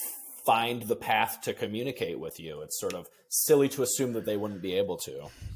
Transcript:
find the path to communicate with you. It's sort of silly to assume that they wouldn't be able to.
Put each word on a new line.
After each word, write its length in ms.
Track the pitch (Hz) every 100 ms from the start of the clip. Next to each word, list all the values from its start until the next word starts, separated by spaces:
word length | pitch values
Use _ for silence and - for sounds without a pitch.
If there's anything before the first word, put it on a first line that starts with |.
| - - - - -
find 360 | 113 120 123
the 120 | 107 117
path 460 | - 110 110 -
to 100 | -
communicate 680 | 98 107 107 131 - 87 71
with 200 | 80 -
you. 220 | 82 -
It's 180 | 78 -
sort 140 | 98
of 140 | 90 85 _ _
silly 400 | - - 147 139
to 140 | 135
assume 300 | 123 - 127
that 120 | 113 107
they 100 | 104
wouldn't 260 | 104 98
be 120 | 92
able 240 | 92 101 87
to. 320 | - 69 73 - -